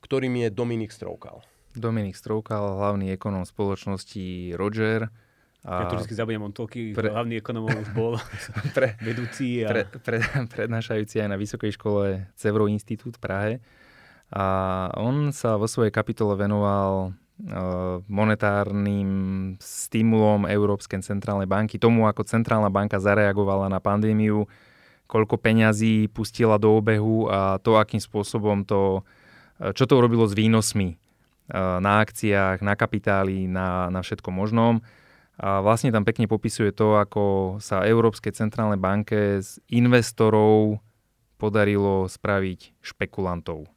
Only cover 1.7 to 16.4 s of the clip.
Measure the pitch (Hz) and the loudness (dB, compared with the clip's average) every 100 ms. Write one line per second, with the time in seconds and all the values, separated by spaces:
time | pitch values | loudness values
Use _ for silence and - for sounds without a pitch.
1.7 | - 113 113 101 95 - 110 107 107 101 | -8 -4 -2 -4 -8 -6 -6 -4 -4 -4
2.7 | 98 101 101 95 95 110 98 90 - 101 | -2 0 0 -2 -4 -4 -4 -6 -4 -4
3.7 | 98 - 95 - 104 92 90 90 85 98 | -4 -6 -8 -10 -12 -10 -10 -8 -4 -4
4.7 | 107 110 110 110 - _ _ _ _ - | -2 0 0 -4 -10 _ _ _ _ -8
5.7 | 90 87 90 90 107 113 110 104 98 113 | -4 -4 -4 -6 -6 -4 -4 -6 -10 -10
6.7 | 123 113 107 110 107 117 117 107 117 110 | -8 -8 -4 -2 -2 -4 -6 -6 -8 -4
7.7 | 107 107 104 113 113 - - - 110 143 | -6 -4 -4 -4 -4 -8 -14 -12 -8 -6
8.7 | - 131 107 113 117 120 - 131 120 107 | -2 -2 -2 -8 -6 -8 -6 -4 -2 -2
9.7 | 110 101 - - 117 113 139 117 - 113 | -2 -4 -8 -6 -4 -2 -4 -6 -6 -4
10.7 | 113 113 110 107 110 104 98 104 110 107 | -4 -4 -4 -4 -4 -4 -4 -6 -6 -6
11.7 | 101 110 101 101 95 95 _ 110 107 104 | -4 -2 0 0 -4 -8 _ -2 2 2
12.7 | 104 - 110 127 117 - 95 104 123 _ | 0 -6 -10 -10 -12 -6 -4 -2 -4 _
13.7 | _ _ - - _ _ - 98 95 95 | _ _ -20 -20 _ _ -2 0 0 -2
14.7 | 92 92 - 110 139 147 139 120 110 107 | -2 -4 -4 -2 -2 -2 -2 -2 0 -2
15.7 | - 113 107 - 113 107 98 | 0 0 0 -4 -2 0 0